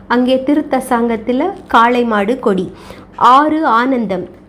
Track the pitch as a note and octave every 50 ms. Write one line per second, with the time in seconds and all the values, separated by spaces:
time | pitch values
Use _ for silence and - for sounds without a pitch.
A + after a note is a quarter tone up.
0 | - - A#3 B3 B3 B3 C4 C4 C4 C#4+ D4 D4+ - - C4 B3+ B3+ - B3 A#3
1 | A#3 A#3 A3+ A3 A3 B3 B3 C4 E4 F#4+ G4 - - - - A#3 A#3 A#3+ B3 B3
2 | A#3+ A3+ G#3+ G#3 G3 G#3+ C4 - - A3 F#3+ F#3 F3+ F3+ - - - - - -
3 | - - - - - A#3+ B3+ C#4 D4+ D#4 D#4 D#4 D#4+ C4 A3+ A#3 B3 C4+ C4+ A#3+
4 | A3 F#3 F#3+ F3+ F3+ - - - -